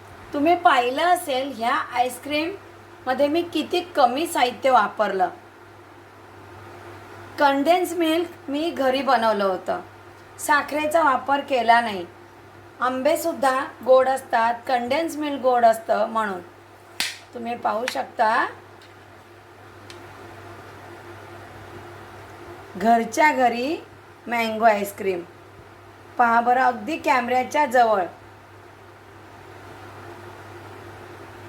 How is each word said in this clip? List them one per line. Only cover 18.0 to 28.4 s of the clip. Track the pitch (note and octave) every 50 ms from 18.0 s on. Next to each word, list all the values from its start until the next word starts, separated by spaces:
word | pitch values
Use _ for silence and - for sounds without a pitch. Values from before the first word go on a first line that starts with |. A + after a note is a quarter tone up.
| - - - - A#3 G#3+ A3+ B3+ E4 A4+ - - - - - - - - - - - - - - - - - - - - - - - - - - - - - - - - - - - - - - - - - - - - - - - - - - - - - - - - - - - - - - - - - - - - - - - - - - - - - - - - - - - - -
घरच्या | G3 F#3 A3+ A#3 A3+ A3+ A3+ - D#4+ D#4 D4+ C#4
घरी | B3+ B3+ A#3+ A#3 A#3+ B3 C#4+ E4+ G#4+ - - - - - - - - -
मँगो | A3 A#3 A#3 A3+ A3 A3 A3 A3
आईस्क्रीम. | A#3 G#3 G3+ G3+ - - - G#3 F#3+ F#3 E3+ E3+ - - - - - - - - - - - - - - - - - - -
पहा | B3 A#3 A3+ A#3
बरं, | A#3+ A#3+ B3 B3+ C4
अगदी | B3+ B3 A3+ G#3 A#3+ D#4+
कॅमेऱ्याच्या | D#4+ - D#4+ C#4 B3+ B3 A#3+ B3 B3+ B3+ B3+ C#4 D4 D4+
जवळ. | C4 A3+ C4 A#3+ A3 G#3+ G3 F3 E3 - - - - - -